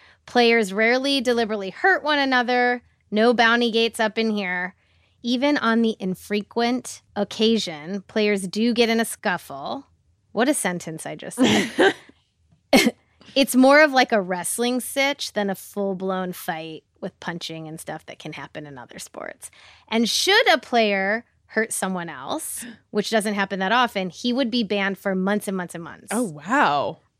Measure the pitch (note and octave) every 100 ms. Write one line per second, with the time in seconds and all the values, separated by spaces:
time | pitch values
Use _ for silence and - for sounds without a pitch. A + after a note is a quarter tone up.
0 | - _ - B3 A#3 A#3 G3 F#3+ A3 B3+
1 | C4+ C#4 A#3+ A#3 A3 G#3+ F#3+ - F#4+ F4+
2 | D4 D4 C4+ B3+ A#3+ B3 B3 B3 - _
3 | _ G#3 A#3 A#3+ A3+ A#3 A#3+ A3+ A3+ A3+
4 | A3 A3+ A3 G#3 F#3 F3+ F3+ - _ _
5 | _ _ A#3+ B3 C#4+ D4 A3+ A3+ A3+ -
6 | F#3+ F3+ - G#3 G3 A#3 A#3 B3 - -
7 | _ - G3+ - A3+ A3+ F#3 D3+ D#3 G3
8 | - A3+ G#3 G3+ F#3 G#3 A#3 A#3+ A3+ A3+
9 | A3+ - G#3 F3 - C#3 D#3 C4 - _
10 | _ _ _ - B3+ D4 F#3 F3 - D#3+
11 | D3 D#3 - - B3+ G#3+ A#3+ - F#4+ -
12 | - _ _ _ _ _ _ D4+ B3 -
13 | _ _ - C4+ C#4 B3 C4 C#4+ D#4 C4
14 | B3 A3 F#3 F3+ E3+ - A#3+ B3+ - C#4+
15 | C4+ C#4 - G#3+ G3+ F#3+ - G#3 G3 F#3
16 | F#3+ F#3 F#3 F3+ - D#3+ D#3+ D#3+ - _
17 | F#3+ - - E3+ - D#3+ D#3+ D#3 - D#3+
18 | - - D#3 D3+ C#3+ D#3 D3 C3+ A#2 -
19 | - - G1+ - - - - - _ A3+
20 | A3+ - - G#4 A#4+ B3+ - A#3+ G#3+ G3
21 | F#3+ A3 - _ _ A3 A3 - F#3+ F#3
22 | E3+ C3+ C#3 D#4 - - A#3+ A3 _ G#3
23 | - A3 G#3 G3+ G3 G3 F#3+ A#3+ B3 G3+
24 | F#3 - B3 A#3+ B3 A#3+ G3+ G#3 G3 F#3+
25 | G3+ F#3 F#3+ G#3 G#3 F#3+ F3 E3+ D#3+ D#2+
26 | - G#3 A3+ D3 D#3+ C#4 G#3 D3 G#2 D#3+
27 | _